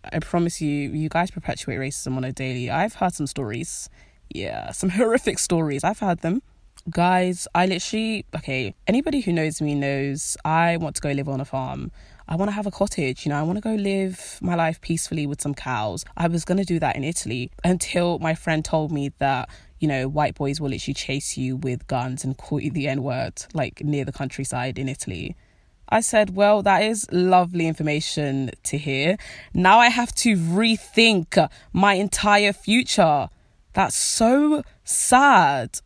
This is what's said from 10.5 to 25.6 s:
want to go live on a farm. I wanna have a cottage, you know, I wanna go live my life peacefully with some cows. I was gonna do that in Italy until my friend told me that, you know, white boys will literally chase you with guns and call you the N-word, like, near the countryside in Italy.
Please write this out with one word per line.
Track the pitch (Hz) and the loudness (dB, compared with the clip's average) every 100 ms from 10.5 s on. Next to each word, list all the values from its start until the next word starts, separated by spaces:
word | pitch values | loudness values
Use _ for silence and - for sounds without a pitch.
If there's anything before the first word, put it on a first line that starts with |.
| 160 170 170 | 2 4 2
want | 160 - | -4 -4
to | |
go | 147 | -4
live | 139 143 | -4 -4
on | 135 | -6
a | |
farm. | 139 135 131 135 123 - - - - | -4 -6 -6 -8 -10 -12 -20 -20 -6
I | |
wanna | 165 202 | -2 -2
have | 208 208 | -2 -6
a | |
cottage, | - 196 - 139 127 | -2 -2 0 -4 -2
you | 156 | -2
know, | 147 | -2
I | |
wanna | 156 202 | -2 -2
go | 220 | -2
live | 220 196 196 190 185 - - | -2 -2 -2 -4 -6 -16 -8
my | 185 170 | -2 0
life | 165 165 | 0 -2
peacefully | - 165 - 160 | -4 -4 -2 -4
with | 143 143 | -4 -4
some | 143 | -6
cows. | 139 131 120 107 92 - - | -6 -4 -4 -4 -6 -12 -2
I | 170 | 0
was | 170 | 0
gonna | 160 185 | 0 -2
do | 190 170 | 0 0
that | 147 - | 0 -2
in | |
Italy | 139 170 - 123 123 - | -4 -4 -6 -6 -6 -2
until | 175 180 - 180 175 170 | 0 0 0 0 0 0
my | 160 | -2
friend | 160 - 156 | -2 0 -2
told | 156 160 156 | 0 -2 0
me | 151 139 - | -2 -4 -2
that, | 139 131 - - - - | -2 0 -4 -14 -20 -4
you | 156 | 0
know, | 135 131 | 0 -2
white | 147 147 | 0 0
boys | - 139 143 | 0 -4 -2
will | 143 | -4
literally | 131 - | -4 -6
chase | 143 - 139 - - | -6 -4 -6 -6 -4
you | 131 131 | -4 -4
with | 135 123 - | -4 -6 -4
guns | 131 127 127 | -4 -2 -4
and | 135 131 | -6 -8
call | - 147 | -4 -4
you | - | -2
the | 139 139 | -4 -4
N-word, | 135 131 127 - - - | -2 -2 -4 -6 -8 -8
like, | 156 127 - | -4 -4 -4
near | 147 147 | -2 -2
the | 135 | -4
countryside | - 131 - 135 127 127 120 | -6 -8 -6 -6 -4 -6 -6
in | 131 | -6
Italy. | 139 - 87 - - _ _ | -6 -8 -8 -10 -12 _ _